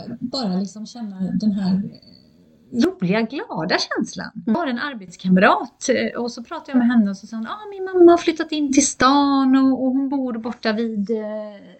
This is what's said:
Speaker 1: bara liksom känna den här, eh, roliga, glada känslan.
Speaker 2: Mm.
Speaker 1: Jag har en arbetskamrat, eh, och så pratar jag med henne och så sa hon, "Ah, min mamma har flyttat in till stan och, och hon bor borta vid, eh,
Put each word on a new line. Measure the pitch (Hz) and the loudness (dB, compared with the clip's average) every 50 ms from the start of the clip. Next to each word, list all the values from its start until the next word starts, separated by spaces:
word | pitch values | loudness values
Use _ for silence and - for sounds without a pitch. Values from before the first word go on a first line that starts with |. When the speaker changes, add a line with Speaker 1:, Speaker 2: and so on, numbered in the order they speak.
| 202 226 240 - | -4 -12 -12 -10
Speaker 1:
bara | 262 - 285 269 240 190 180 | -10 -8 -6 -4 -4 -2 -2
liksom | 190 202 190 202 214 220 | -2 -4 -6 -8 -12 -14
känna | - - 240 226 202 190 190 190 180 | -14 -14 -12 -12 -10 -8 -6 -4 -2
den | 185 185 214 214 | -2 0 0 0
här, | 196 202 190 180 190 | 0 0 0 0 0
eh, | 190 208 233 - - _ - - - _ _ _ _ _ _ _ _ _ - - 233 269 | 0 -2 -4 -10 -16 _ -20 -20 -20 _ _ _ _ _ _ _ _ _ -6 -2 0 0
roliga, | 370 370 - 190 170 202 220 | 0 0 0 -2 0 0 0
glada | 233 226 269 330 466 480 311 175 160 180 262 - | 0 -2 -4 -8 -8 -8 -8 -6 -4 -2 -2 -2
känslan. | - - 587 370 - 170 - 180 175 - - | -2 -4 -4 -4 -4 -4 -6 -12 -14 -12 -14
Speaker 2:
Mm. | 214 175 | -6 -2
Speaker 1:
Jag | 233 214 | -2 0
har | 339 339 | 0 -2
en | 269 240 233 | -4 -4 -6
arbetskamrat, | - 294 269 214 185 175 - - - 185 185 185 202 262 339 - 311 - _ - - - | -6 -8 -10 -12 -16 -18 -14 -4 0 4 4 6 6 6 4 2 -2 -6 _ -6 -2 0
eh, | 233 214 226 220 - - | 0 0 0 -4 -4 -6
och | 240 240 | -6 -8
så | - 247 233 | -8 -12 -12
pratar | - 339 302 - - | -12 -12 -14 -6 -2
jag | 269 247 | 0 2
med | 233 | 4
henne | 240 247 233 202 196 | 4 4 4 4 2
och | 196 | 0
så | - - | -6 -12
sa | - 226 | -12 -12
hon, | 220 226 | -10 -10
"Ah, | - 427 415 427 403 | -10 -10 -12 -12 -12
min | 403 381 381 | -10 -10 -6
mamma | 381 370 370 339 339 | -2 4 6 8 8
har | 339 339 | 8 6
flyttat | - 339 320 330 320 320 | 4 0 -2 -2 -2 -4
in | 311 302 294 269 | -4 -2 -2 0
till | 262 285 - | 2 2 2
stan | - - - 254 262 277 285 285 277 277 269 269 262 262 | 2 2 2 4 4 6 4 4 4 2 2 4 4 4
och, | 269 269 269 262 254 262 | 4 4 4 2 2 0
och | 254 | 0
hon | 254 269 277 262 | 0 0 0 -2
bor | 285 277 262 247 | -2 -2 -4 -4
borta | 233 226 226 240 226 - - 226 | -6 -6 -8 -8 -8 -4 -4 -2
vid, | 214 220 233 226 220 202 196 220 | -2 -2 -2 -4 -4 -4 -2 -2
eh, | 226 220 214 214 214 214 214 208 208 196 180 180 - | -2 -4 -4 -6 -8 -10 -10 -12 -14 -18 -20 -20 -20